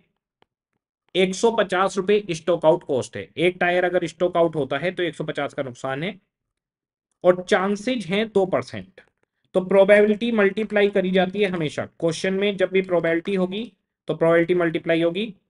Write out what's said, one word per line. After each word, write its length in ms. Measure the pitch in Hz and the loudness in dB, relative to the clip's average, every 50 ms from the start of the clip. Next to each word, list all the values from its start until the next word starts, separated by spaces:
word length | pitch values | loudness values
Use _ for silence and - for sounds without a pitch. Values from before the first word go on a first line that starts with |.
| _ _ _ _ _ _ _ _ _ _ _ _ _ _ _ _ _ _ _ _ _ _ - | _ _ _ _ _ _ _ _ _ _ _ _ _ _ _ _ _ _ _ _ _ _ -2
एक 200 | 180 190 185 190 | 0 0 0 0
सौ 160 | - - 226 - | 0 0 0 0
पचास 440 | 160 175 180 185 180 196 185 - | 0 -2 0 0 0 0 0 -2
रुपए 260 | 196 180 196 208 208 208 180 | -4 0 0 0 0 0 -4
स्टॉक 340 | 165 160 - 180 175 170 - | -8 -6 -2 -2 0 2 4
आउट 180 | 156 170 175 - | 4 4 2 0
कॉस्ट 320 | - 139 120 104 - - | -4 -4 -4 -4 -6 -10
है। 120 | 104 95 - - | -12 -14 -10 -4
एक 200 | 143 165 180 180 185 | -2 0 0 0 0
टायर 260 | 180 175 180 180 180 | -2 0 0 0 0
अगर 200 | 180 180 180 170 | 0 0 -2 -4
स्टॉक 300 | 156 - - 180 175 180 | -4 -4 -2 -2 0 2
आउट 180 | 175 170 170 165 | 2 2 2 0
होता 220 | 156 135 127 139 | -2 -4 -2 -4
है 140 | 139 160 185 | -4 -4 -4
तो 120 | 185 170 175 | -4 -4 -4
एक 120 | 165 156 | -4 -4
सौ 80 | - 160 | -6 -8
पचास 300 | 151 143 151 143 139 - | -6 -6 -6 -6 -6 -6
का 100 | 151 135 | -8 -8
नुकसान 400 | 127 120 - - 135 135 139 156 | -8 -8 -8 -8 -6 -6 -4 -6
है 160 | 165 185 - _ _ _ _ _ _ _ _ _ _ _ _ _ _ _ _ _ _ _ _ - | -8 -10 -12 _ _ _ _ _ _ _ _ _ _ _ _ _ _ _ _ _ _ _ _ 2
और 200 | 180 180 185 180 | 2 2 2 2
चांसेज 640 | - 214 185 190 202 208 202 208 247 262 240 180 | 0 0 2 2 0 -2 -2 -2 -4 -4 -4 -4
हैं 220 | 160 196 208 226 220 | -4 -2 -2 -2 0
दो 160 | - 196 185 | 0 0 0
परसेंट। 540 | 185 147 127 117 - - 101 92 - - - - _ _ _ _ _ _ _ _ _ - | 0 -2 -4 -4 -6 -10 -14 -14 -14 -20 -20 -20 _ _ _ _ _ _ _ _ _ -2
तो 60 | 185 185 | -2 0
प्रोबेबिलिटी 680 | 185 190 196 196 190 208 208 208 214 208 202 233 240 226 | 2 4 6 6 6 6 6 6 4 2 2 2 2 2
मल्टीप्लाई 560 | 214 196 196 190 220 220 214 214 208 202 202 | 2 2 0 0 -2 -6 -2 0 0 2 2
करी 220 | 202 196 185 185 | 2 0 0 2
जाती 300 | 185 185 180 180 185 208 | 2 2 0 0 0 -2
है 80 | 208 185 | -2 -2
हमेशा। 360 | 180 170 156 143 - 131 104 | -2 -2 -4 -4 -4 -6 -8
क्वेश्चन 480 | - _ - 165 165 160 - - 190 190 | -8 _ -4 -2 -2 -2 -2 -2 -2 -2
में 220 | 190 202 208 202 | 0 0 -2 0
जब 120 | 180 185 185 | 0 -2 0
भी 100 | 185 190 190 | 0 0 0
प्रोबेबिलिटी 520 | 185 180 170 160 165 165 165 165 202 202 | 0 0 0 0 0 -2 -2 -2 -2 -2
होगी 360 | 185 180 185 190 208 240 - _ _ _ _ _ _ _ | -2 -2 -2 -4 -6 -8 -10 _ _ _ _ _ _ _
तो 80 | - 156 | -6 -2
प्रोबेबिलिटी 380 | 160 165 165 165 170 170 165 180 | 0 2 4 4 4 4 2 2
मल्टीप्लाई 460 | 175 170 165 160 160 - 165 165 165 | 0 0 0 -2 -4 -2 0 0 2
होगी, 320 | 170 170 170 196 220 233 - _ _ | 2 0 0 -2 -6 -8 -10 _ _